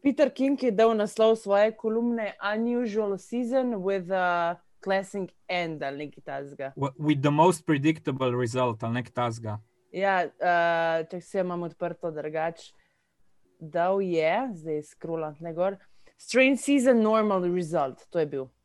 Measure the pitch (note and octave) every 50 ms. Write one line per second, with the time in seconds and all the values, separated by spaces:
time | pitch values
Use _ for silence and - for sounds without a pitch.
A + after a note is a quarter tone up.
0 | - C#4+ A#3 - D4 C4 C4+ - C4 C#4 C#4+ C4+ C4 B3 G3+ F#3+ A3+ A3+ A3+ G#3+
1 | G#3 G3 - - A3 A3 A3+ A3 - G3 G3+ G3+ G#3 A3 A3 - - A3 A3 A3+
2 | A#3 A#3+ A#3 A3+ G#3+ G3 - - - G3+ G#3+ A3 A#3 A#3+ A#3+ A#3+ B3 A3 G3 A3
3 | G#3+ G3+ G3 F#3 - - A#3 A#3+ B3+ A3+ B3+ C4+ B3+ B3 A#3 G3 F3+ G3 G3 G3
4 | F3 E3+ F#3+ F#3 F3+ F3+ F3 F3 E3+ E3+ F3 - _ _ _ _ - F#3+ F#3+ G3
5 | G3 - - G3+ F#3 - _ _ _ - F3+ F3+ E3+ E3 D#3+ D3 C#3+ C#3 C#3 C#3
6 | D3+ C#3+ - - _ - C#3 C#3 C#3+ C#3 C#3 - C3+ C3+ - - C3+ C#3 - -
7 | D3+ D3+ D3+ C#3 C3 D3 D3 D3+ D#3+ F#3 F3 - _ - D#3 C#3 C#3 D#3+ D#3+ D#3
8 | _ D3+ C3+ C3+ C3+ B2+ B2 B2 B2+ A#2 A#2+ B2+ B2+ A#2+ A2 A2 A#2 A2+ A#2 B2
9 | A#2 - _ B2 A#2+ A#2 A2+ A#2 A2+ A2 G#2 G#2+ G#2+ _ _ _ _ _ - F3
10 | G3 G3 F#3+ F#3 E3+ - _ _ - F3+ F3 E3+ E3+ E3+ E3+ E3 E3 E3 E3 E3
11 | D#3+ D#3+ - F3+ - - - G3 F3+ F3+ F3 F3 F3 E3+ - _ F3+ F3 E3+ _
12 | - E3+ D#3 D3+ D3+ D#3 D#3 D#3+ D#3+ E3+ E3 - - - _ _ _ _ _ _
13 | _ _ _ _ _ _ _ _ _ _ _ _ E3 D#3 D3 E3+ E3+ F#3 G3 G3
14 | G3 F3+ E3+ E3 D#3 D#3+ F3 A3 C4+ C4 G3+ E3 D#3 D#3+ D3+ D3+ D3+ - - _
15 | - E3 E3 D#3+ D#3 D#3 D3 D3 E3 E3+ D#3+ E3+ F3+ G3 G3+ F#3+ _ _ - -
16 | - - _ _ - - - B3 C4 C4 C#4 A#3 - - C#4+ C#4 A#3+ C4+ B3 A#3
17 | G#3+ G#3+ A3 A3 G#3+ G#3+ G3 F#3 F3+ F3 F3 F3+ F3 D3+ E3 E3 C#3+ C3 B2 -
18 | - _ - E3+ D#3 D3 C#3+ C3+ C3 B2+ _ _